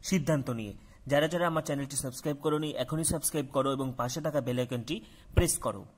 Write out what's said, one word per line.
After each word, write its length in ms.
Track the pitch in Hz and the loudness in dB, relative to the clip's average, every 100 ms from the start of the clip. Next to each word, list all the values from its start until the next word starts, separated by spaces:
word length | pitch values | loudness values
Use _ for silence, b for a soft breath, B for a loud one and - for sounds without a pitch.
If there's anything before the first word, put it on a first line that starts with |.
| - | 2
সিদ্ধান্ত 380 | 190 143 151 131 117 | 0 4 2 0 -4
নিয়ে। 140 | 107 98 B B - | -6 -10 B B 2
যারা 160 | 143 156 | 4 4
যারা 120 | 170 175 | 2 2
আমার 140 | 160 156 | 2 0
চ্যানেলটি 300 | 139 139 143 | -2 -2 -4
সাবস্ক্রাইব 340 | 135 123 156 143 156 | -4 -4 -4 0 0
করোনি, 240 | 151 156 - | 0 0 -2
এখনই 240 | 127 156 160 | -2 0 0
সাবস্ক্রাইব 340 | 170 - 160 131 139 | 0 0 -2 0 0
করো 140 | 135 135 | 2 0
এবং 100 | 131 123 | -2 -2
পাশে 200 | 123 160 151 | -4 -2 0
থাকা 140 | 147 123 | 0 0
বেল 120 | 123 | 0
আইকনটি 320 | 123 123 113 190 B B B - | 0 -2 -4 -6 B B B 4
প্রেস 180 | 175 - 120 | 4 2 -2
করো। 160 | 101 - | -4 -12